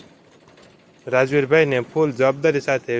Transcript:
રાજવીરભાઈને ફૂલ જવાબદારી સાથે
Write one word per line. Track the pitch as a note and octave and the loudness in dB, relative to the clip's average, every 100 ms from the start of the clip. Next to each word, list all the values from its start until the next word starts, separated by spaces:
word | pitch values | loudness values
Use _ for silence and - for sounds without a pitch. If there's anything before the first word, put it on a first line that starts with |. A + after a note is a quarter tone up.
| - _ _ _ _ - - _ _ _ - | -20 _ _ _ _ -20 -20 _ _ _ -4
રાજવીરભાઈને | B2+ C3 C#3+ C3 D#3 D#3 B2+ A#2+ | 0 2 0 2 2 2 0 -4
ફૂલ | D#3 D#3 A#2+ | -2 -2 0
જવાબદારી | C3 C#3 D#3+ C#3+ C#3 | 0 2 -2 -2 -2
સાથે | C3+ - | -4 -2